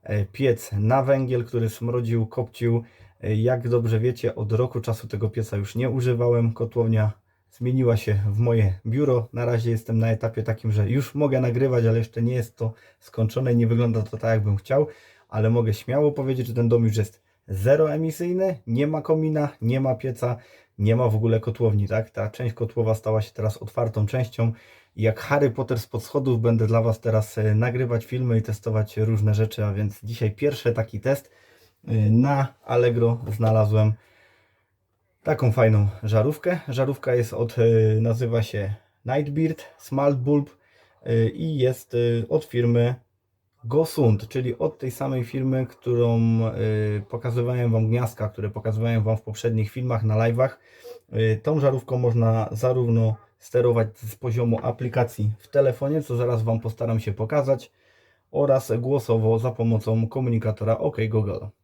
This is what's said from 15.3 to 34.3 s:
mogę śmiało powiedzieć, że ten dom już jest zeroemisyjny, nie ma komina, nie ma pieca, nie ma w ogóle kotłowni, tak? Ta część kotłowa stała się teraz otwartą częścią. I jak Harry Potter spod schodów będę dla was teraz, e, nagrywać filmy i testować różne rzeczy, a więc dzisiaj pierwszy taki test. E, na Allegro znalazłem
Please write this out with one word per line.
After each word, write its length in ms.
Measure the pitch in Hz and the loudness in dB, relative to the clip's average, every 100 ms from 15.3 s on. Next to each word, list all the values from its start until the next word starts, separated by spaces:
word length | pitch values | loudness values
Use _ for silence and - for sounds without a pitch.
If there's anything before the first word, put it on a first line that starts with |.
| 110 110 | -2 2
mogę 240 | 117 113 | 2 0
śmiało 380 | 104 - 131 151 | -2 -2 0 0
powiedzieć, 340 | 147 135 127 117 | 0 -4 -4 -4
że 80 | |
ten 140 | 113 117 | 0 2
dom 160 | 117 | 4
już 120 | 113 107 | 4 2
jest 260 | 101 _ _ _ - | -4 _ _ _ -10
zeroemisyjny, 1080 | 98 107 147 156 151 160 156 175 180 190 165 - | -2 2 4 2 0 -4 -4 -4 -2 -2 -4 -4
nie 200 | 117 147 | -2 0
ma 160 | 160 | -2
komina, 460 | 156 160 156 156 143 - | 0 0 2 0 -4 -2
nie 180 | 113 131 | -2 0
ma 140 | 135 | 0
pieca, 420 | 120 131 120 123 117 - - _ - | -2 -4 -4 -4 -6 -12 -20 _ -2
nie 180 | 104 113 | 2 2
ma 120 | 123 | 2
w 80 | 107 | 2
ogóle 240 | 113 110 | 2 0
kotłowni, 480 | 117 110 117 104 98 | -2 0 0 2 0
tak? 220 | 107 110 | -2 -4
Ta 200 | - 107 | -6 -8
część 240 | - 123 | -6 -8
kotłowa 400 | - 113 - 113 | -4 -6 -2 -2
stała 280 | 110 - 110 | -2 0 -2
się 100 | 104 | -2
teraz 240 | - 107 - | -4 -6 -6
otwartą 500 | 107 - 113 107 104 | -8 -4 -4 -2 -2
częścią. 460 | - 120 - 117 113 - - _ - | -2 -4 -2 -2 -2 -16 -20 _ -2
I 60 | |
jak 180 | 110 107 | 0 0
Harry 300 | - 143 139 | -2 2 2
Potter 300 | 113 127 117 | 0 -4 -4
spod 220 | - 113 | -4 -10
schodów 380 | - 143 131 120 | -4 -2 0 0
będę 260 | 113 113 110 | 2 2 2
dla 160 | 113 | 2
was 180 | 113 110 | 2 -2
teraz, 380 | 117 110 107 - | 0 0 0 -2
e, 160 | 107 | 2
nagrywać 500 | 107 123 123 127 117 | 2 2 0 -2 -2
filmy 340 | - 127 123 113 | -4 -4 0 0
i 40 | |
testować 540 | 113 110 - 110 107 - | 0 -6 -2 -2 -2 -2
różne 380 | 110 110 107 | 0 2 2
rzeczy, 300 | 107 110 - | 2 0 0
a 80 | 104 | -4
więc 280 | 98 104 - | -2 -4 -6
dzisiaj 280 | 104 117 107 | -12 -4 -4
pierwszy 420 | 107 143 139 120 | 0 -2 0 -2
taki 280 | 117 110 101 | -2 -4 -4
test. 300 | 127 139 - _ _ _ _ _ - | -2 -2 -4 _ _ _ _ _ -2
E, 40 | 113 107 | 2 4
na 440 | 113 135 139 131 - | 4 4 2 0 -6
Allegro 600 | - 120 123 117 117 117 - 107 | -2 2 2 2 2 0 -4 -2
znalazłem 560 | 113 110 107 110 107 107 _ _ _ | 2 4 4 4 2 0 _ _ _